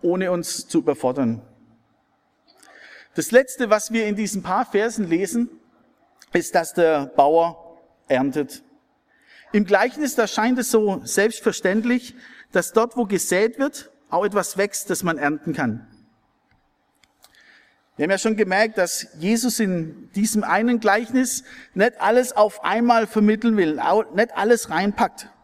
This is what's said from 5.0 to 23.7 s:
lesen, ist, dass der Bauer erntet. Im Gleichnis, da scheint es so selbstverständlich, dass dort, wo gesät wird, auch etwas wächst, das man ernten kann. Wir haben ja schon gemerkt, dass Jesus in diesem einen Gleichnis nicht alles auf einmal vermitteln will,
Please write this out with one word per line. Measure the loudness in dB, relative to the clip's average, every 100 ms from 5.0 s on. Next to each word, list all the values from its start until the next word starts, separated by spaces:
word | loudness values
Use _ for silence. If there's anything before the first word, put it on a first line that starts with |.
| -2
lesen, | -2 0 -2 -4 -8 _ _ _ _ _ _ _
ist, | -2 0 -2
dass | -2
der | 2 2 2 0
Bauer | 2 4 4 2 -4 -20 -20 _ _ _
erntet. | 0 0 -2 -6 -10 _ _ _ _ _ _ _ -20 _
Im | 0 2
Gleichnis, | 2 2 -2 -4 -2
da | -2
scheint | 0 0 0
es | 0
so | 2 2 -2
selbstverständlich, | -4 0 0 0 -4 -2 0 0 0 -2 -4 -20 -20 -20 -4
dass | -4 0
dort, | 0 0 -2
wo | -2
gesät | -2 0 0 0 0
wird, | -4 -4 -20 _ _
auch | -2
etwas | 0 -2 -4 -4
wächst, | -4 -4 -6
das | -4
man | -2 -2
ernten | -2 -4 -6
kann. | -4 -4 -4 -12 _ _ _ _ _ _ _ _ _ _ _ _ _ _ _ _ _ _ _ _ -6
Wir | -2
haben |
ja | 0
schon | 0 0
gemerkt, | 0 2 0 0
dass | -2 -4 -10 -6
Jesus | -2 0 0 0
in | -2 -2 -6 -12 -12 -4
diesem | 0 0
einen | 0 0 2 0
Gleichnis | 2 0 0 -2 0 -4 -10 -20 -12
nicht | 0 0 2
alles | 2 2 2 2
auf | 2 2
einmal | -2 0 4 2 2
vermitteln | 2 4 4 2 2
will, | 2